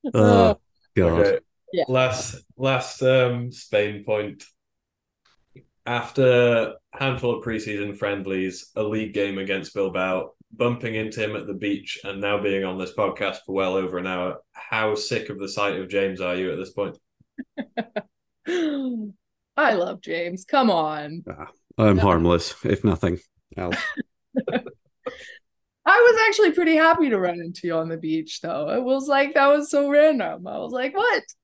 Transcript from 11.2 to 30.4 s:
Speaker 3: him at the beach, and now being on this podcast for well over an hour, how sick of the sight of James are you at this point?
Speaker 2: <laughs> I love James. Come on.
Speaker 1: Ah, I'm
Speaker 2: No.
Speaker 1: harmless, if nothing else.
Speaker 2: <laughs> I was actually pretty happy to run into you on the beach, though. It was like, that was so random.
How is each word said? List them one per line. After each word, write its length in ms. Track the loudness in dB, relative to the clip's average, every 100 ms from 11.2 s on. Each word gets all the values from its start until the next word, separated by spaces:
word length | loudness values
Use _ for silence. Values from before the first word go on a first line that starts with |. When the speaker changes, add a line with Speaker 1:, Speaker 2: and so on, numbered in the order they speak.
Speaker 3:
him 120 | -4
at 120 | -4 -8
the 60 |
beach, 460 | -6 -4 -4 -6 -12
and 180 | -10 -6
now 180 | -2 0
being 220 | 0 -2
on 140 | -2 -6
this 160 | -8
podcast 440 | -4 -4 -2 -6 -6
for 80 | -6
well 220 | -2 0
over 220 | -2 -2 -6
an 100 | -6
hour, 300 | -4 -6 -8 _
how 420 | -20 -6 -2 0
sick 340 | -2 -4 -6 -6
of 100 | -10
the 100 | -8
sight 300 | -4 -2 -4
of 100 | -4
James 320 | -2 -2 -2
are 140 | -4
you 160 | -2 -4
at 60 | -6
this 140 | -8
point? 260 | -6 -8 -8 _ _ _ -18 -14 -12 -10 -10 -8 -10 -12 _ _ _ -4
Speaker 2:
<laughs> 680 | -2 -2 -4 -6 -6 -10 -14 _ _ _ 0
I 160 | 0
love 280 | 0 -4 -8
James. 440 | -8 -8 -6 -10
Come 240 | -2 2 4
on. 540 | 2 0 -4 -10 -12 -14
Speaker 1:
Ah, 180 | -14 -16 _ _ 4
I'm 200 | 6 6
Speaker 2:
No. 40 |
Speaker 1:
harmless, 520 | 6 6 4 4 0 -6
if 200 | -2 2
nothing 360 | 2 2 -2 -2 _ _ _ -8
else. 200 | -6 -4 -6 -10 -12 _ _
Speaker 2:
<laughs> 120 | -6 -4 -6 -8 -20 _ _ -14 -14 -20 -20 _ _ _ _
I 140 | 2 6
was 200 | 8 6 2
actually 240 | 4 4
pretty 240 | 4 4
happy 340 | 6 6 4 2
to 100 | 2
run 200 | 0 -2
into 260 | -10 -8 -2
you 60 |
on 140 | -2 -2
the 80 | -6
beach, 440 | -4 -4 -4 -10
though. 280 | -6 -6 -2
It 140 | -2
was 240 | 0 -2 2
like, 260 | 2 2
that 140 | 4 4
was 240 | 4 2
so 180 | 0 4
random. 560 | 6 6 4 -4 -6